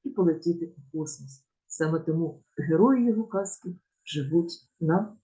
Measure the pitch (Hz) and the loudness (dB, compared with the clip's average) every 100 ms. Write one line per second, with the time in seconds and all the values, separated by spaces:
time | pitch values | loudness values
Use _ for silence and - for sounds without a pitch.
0 | - - 175 160 175 170 165 - - 156 | -6 2 2 2 0 -2 -6 -12 -10 -8
1 | 151 - 139 - _ _ _ - 156 160 | -8 -10 -16 -20 _ _ _ -2 0 0
2 | 160 160 160 - _ - 135 160 233 262 | 0 0 -2 -6 _ -6 2 4 6 4
3 | 240 220 220 196 196 - 185 180 _ _ | 2 0 -2 -4 -4 -8 -12 -12 _ _
4 | - 147 139 165 170 - _ - 160 180 | -8 -6 0 0 0 -6 _ -4 0 0
5 | 214 - | 0 -8